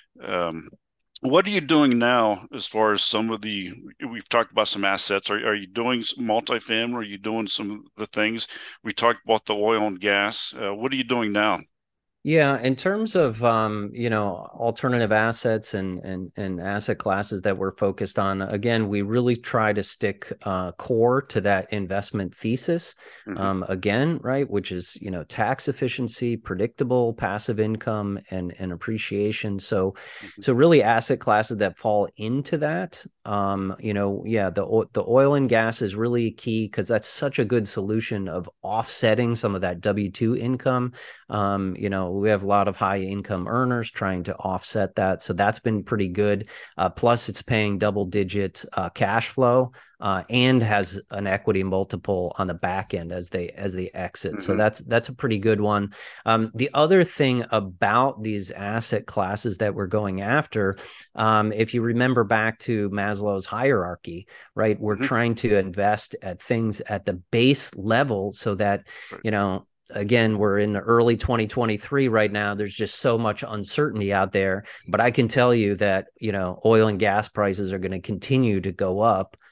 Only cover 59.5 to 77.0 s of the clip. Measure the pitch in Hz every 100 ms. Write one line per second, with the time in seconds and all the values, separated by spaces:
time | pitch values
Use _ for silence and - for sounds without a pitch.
59.5 | 92 107 95 92 107 104 92 101 143 147
60.5 | 110 98 98 - - - - 110 110 107
61.5 | 107 113 120 113 120 127 123 104 110 110
62.5 | - - 110 101 101 101 101 104 95 -
63.5 | 107 135 117 87 87 - 85 - - -
64.5 | - 107 101 107 101 135 117 117 117 117
65.5 | 101 92 90 101 104 - - 95 87 -
66.5 | 117 113 104 - 101 - 92 - 113 127
67.5 | 139 - - 101 117 139 101 101 - 113
68.5 | 101 104 98 - - - 92 110 104 101
69.5 | 95 - _ - 104 104 120 113 107 104
70.5 | 101 104 101 95 117 120 113 - 117 107
71.5 | 131 113 104 - 139 131 110 107 104 104
72.5 | 101 101 - 104 - 131 117 113 104 120
73.5 | 107 95 - 147 104 98 98 98 98 95
74.5 | 95 - - - 101 120 120 113 131 123
75.5 | 120 101 98 101 95 - - 107 101 92
76.5 | 90 110 110 110 98